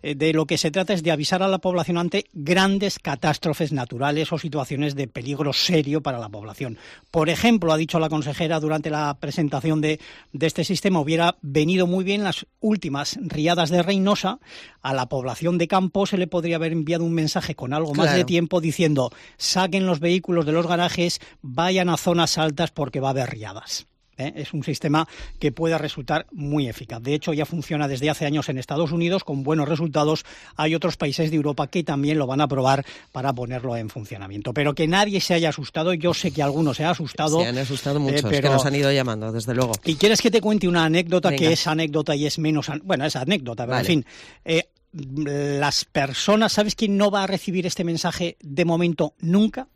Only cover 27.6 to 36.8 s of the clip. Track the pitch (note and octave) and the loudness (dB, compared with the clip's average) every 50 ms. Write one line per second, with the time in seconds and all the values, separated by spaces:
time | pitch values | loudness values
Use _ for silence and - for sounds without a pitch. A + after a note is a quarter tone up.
27.6 | C#3 - E3 D3+ D3+ C#3 C#3 B2 C#3 D3+ D3 - D#3+ C#3+ D3+ D3+ B2+ - C#3 C3 | -6 -4 -4 -2 -2 -2 -2 -2 -2 -2 -2 0 -2 -2 0 -2 -2 -2 -6 -6
28.6 | B2 - D3 D3+ E3+ C#3+ E3 E3+ E3+ E3+ F#3 F#3+ - - D3 C#3 C3+ C#3+ D#3 D#3+ | -6 -4 -2 -2 -2 0 0 0 0 0 0 -2 -2 -4 -6 -4 0 0 0 0
29.6 | C#3+ C#3+ E3+ C#3 E3+ D#3+ C3+ D#3 D3 D3+ D#3+ - - - - - - - - - | 2 0 0 0 -2 0 2 2 4 4 2 0 -2 -14 -20 -20 -20 -14 -4 -2
30.6 | D3+ D#3 D#3+ D#3+ - F3 - - F3 C#3+ C3+ - E3 D#3 D#3 D#3 C#3+ D3 C#3+ - | 0 0 0 0 0 -2 -2 -2 -4 -4 0 0 0 0 2 0 0 0 0 -2
31.6 | D3 - - F#3 D#3 E3+ D3+ C#3 C#3+ C#3+ D#3 D#3 C#3 B2 C3+ C#3+ D3+ C3+ C#3 C3+ | -4 -2 -2 -4 -2 -2 -2 0 0 2 2 0 0 0 2 0 0 2 2 2
32.6 | B2+ C3 C3+ C3+ C#3 - - - - _ - C3 B2+ C#3 B2+ B2 B2 A#2 C3 B2 | 4 4 4 2 0 -8 -14 -20 -20 _ -8 -4 -4 -2 -2 -4 -6 -6 -6 -6
33.6 | A#2+ C3 A#2+ A#2 A2 G#2+ - B2 G#2+ - - G2 G2 F#2+ G2+ G#2 - B2+ A#2 D3 | -4 -4 -4 -4 -6 -6 -8 -12 -12 -12 -12 -14 -12 -10 -10 -8 -6 -4 -2 0
34.6 | C#3+ D3 C#3+ - D#3+ D#3 F3 G3 G#3 G#3 G3+ F#3 - - F3+ E3+ E3 D#3 C#3+ - | 0 0 2 2 0 2 4 2 2 2 2 -2 0 2 2 2 2 0 -2 -4
35.6 | C#3 - _ D#3+ D#3+ F3+ F3+ D#3+ D3 F3 E3 - - E3+ C#3 D3+ C#3+ C#3 C#3 D#3 | -10 -8 _ -2 0 0 0 2 0 0 0 0 -4 -4 0 0 0 0 2 2
36.6 | E3 D3 B2 - | 2 0 0 0